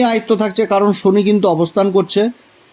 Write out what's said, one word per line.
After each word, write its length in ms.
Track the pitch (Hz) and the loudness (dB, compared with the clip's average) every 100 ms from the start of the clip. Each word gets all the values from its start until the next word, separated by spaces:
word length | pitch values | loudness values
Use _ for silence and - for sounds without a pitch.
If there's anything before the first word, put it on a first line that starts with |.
আয়ত্ত 280 | 240 226 226 | 2 0 -2
থাকছে 300 | 208 214 190 214 | -2 -2 -2 0
কারণ 240 | 196 208 | 0 0
শনি 300 | 190 - 208 | 0 0 2
কিন্তু 220 | 202 208 190 | 2 2 2
অবস্থান 400 | 160 165 202 196 | 0 0 0 0
করছে, 300 | 190 180 202 226 - _ _ _ | 0 0 -2 -2 -4 _ _ _